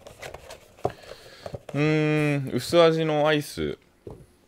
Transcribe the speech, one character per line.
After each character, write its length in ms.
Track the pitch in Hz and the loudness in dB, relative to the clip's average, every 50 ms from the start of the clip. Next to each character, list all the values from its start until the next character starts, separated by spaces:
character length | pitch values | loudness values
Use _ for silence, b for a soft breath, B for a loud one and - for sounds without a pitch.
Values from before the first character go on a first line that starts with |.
| - - - - - - - - - - - - - - - - - B B B B B B B B B B B B B B - - - - | -20 -20 -18 -16 -16 -16 -16 -16 -18 -20 -20 -20 -20 -20 -10 -6 -6 B B B B B B B B B B B B B B -14 -12 -8 -4
う 20 | |
ー 760 | 143 151 156 156 156 151 151 151 151 151 147 143 143 131 127 | 0 0 2 2 2 2 2 2 2 0 0 0 -2 -2 -4
ん、 0 | - | -4
薄 260 | 123 - - 170 170 | -4 -2 2 4 6
味 240 | 165 165 160 160 160 | 6 6 4 2 0
の 240 | 156 151 147 147 156 | 0 0 2 2 2
ア 60 | 156 | 2
イ 80 | 147 | 2
ス。 340 | 147 - - 85 78 71 - - _ _ _ _ _ - - - - - _ _ _ | 0 -4 -6 -6 -4 -4 -6 -8 _ _ _ _ _ -18 -16 -16 -20 -20 _ _ _